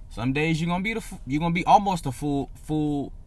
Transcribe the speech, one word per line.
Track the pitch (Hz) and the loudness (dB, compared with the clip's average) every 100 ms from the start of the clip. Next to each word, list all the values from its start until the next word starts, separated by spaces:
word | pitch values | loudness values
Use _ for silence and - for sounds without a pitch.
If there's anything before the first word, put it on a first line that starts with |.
| - | -12
Some | - 123 | -4 -2
days | 139 160 160 | 2 2 2
you're | 170 | 0
gonna | 175 | -2
be | 208 | -2
the | 226 | -4
f-, | - 185 - | -8 -12 -4
you're | 147 | -2
gonna | 170 | 0
be | 170 - | 2 6
almost | 202 202 175 139 | 6 6 0 -2
a | |
full, | 123 147 139 127 | -4 -2 -2 -4
full, | - - 156 151 143 127 - | -8 -4 -2 0 -2 -4 -10